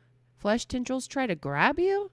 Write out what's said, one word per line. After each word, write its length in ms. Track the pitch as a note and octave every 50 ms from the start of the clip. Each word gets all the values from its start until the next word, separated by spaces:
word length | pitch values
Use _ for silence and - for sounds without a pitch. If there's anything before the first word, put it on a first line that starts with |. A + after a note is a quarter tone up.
| _ _ _ _ _ _ _
Flesh 300 | _ - G#3 G#3+ A#3+ -
tendrils 400 | - - B3+ B3 - B3+ C4 B3
try 200 | - - C#4 C4
to 80 | A#3 F3+
grab 440 | D3+ - C#3 C#3 C#3+ E3 A#3+ D4 E4
you? 320 | F4 F#4+ G4 G4+ G#4 G4